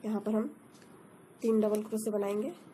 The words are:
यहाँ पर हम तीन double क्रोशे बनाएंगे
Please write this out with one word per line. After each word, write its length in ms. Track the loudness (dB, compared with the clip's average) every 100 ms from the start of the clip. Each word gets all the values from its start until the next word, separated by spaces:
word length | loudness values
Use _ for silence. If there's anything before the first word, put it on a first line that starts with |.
| -2
यहाँ 140 | -2
पर 140 | 0 0
हम 120 | 0 -8 -20 -20 -20 -20 -20 -20 -20 -4
तीन 180 | 2 4
double 200 | 4 2
क्रोशे 280 | -2 -4 -2
बनाएंगे 400 | -2 -2 -2 -4 -8 -18